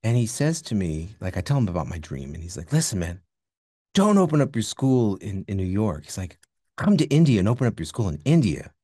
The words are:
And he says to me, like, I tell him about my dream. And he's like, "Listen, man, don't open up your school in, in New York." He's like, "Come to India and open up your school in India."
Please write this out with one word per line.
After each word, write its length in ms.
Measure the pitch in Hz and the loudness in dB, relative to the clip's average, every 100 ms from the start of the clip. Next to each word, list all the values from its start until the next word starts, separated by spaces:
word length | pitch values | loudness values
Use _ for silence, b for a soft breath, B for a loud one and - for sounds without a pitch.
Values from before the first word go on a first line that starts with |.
And 140 | 113 120 | 0 0
he 80 | 113 | 0
says 360 | - 147 160 | 0 -2 -2
to 120 | - 110 | -4 -2
me, 400 | 90 78 82 - | -2 -4 -8 -10
like, 160 | 92 90 | -8 -6
I 40 | |
tell 160 | 87 139 | -2 0
him 120 | 110 | 0
about 180 | 85 76 | -2 -6
my 120 | 85 | -8
dream. 340 | 76 69 67 | -10 -12 -10
And 100 | 78 | -12
he's 140 | 82 - | -12 -12
like, 160 | - | -2
"Listen, 260 | 151 165 98 | -2 -2 -4
man, 220 | 85 90 _ _ _ _ _ _ _ | -6 -8 _ _ _ _ _ _ _
don't 240 | - 202 202 | 0 4 4
open 240 | 180 151 | 4 4
up 120 | 135 | 2
your 100 | 117 | 0
school 520 | 107 - 135 127 113 95 | -4 -2 2 4 2 0
in, 280 | 113 95 - | -6 -8 -6
in 80 | 98 | -4
New 80 | |
York." 400 | 92 95 110 73 | -2 0 -2 -4
He's 140 | - - | -8 -10
like, 200 | 90 - _ _ _ - | -10 -12 _ _ _ -4
"Come 220 | 175 196 | 2 4
to 80 | 151 | 4
India 340 | 143 165 113 | 4 6 4
and 80 | 95 | 4
open 180 | 120 123 | 2 0
up 140 | 104 | -2
your 60 | 80 | -8
school 240 | - 104 | -4 -4
in 100 | 73 113 | -4 2
India." 480 | 165 113 69 - _ | 4 4 0 -8 _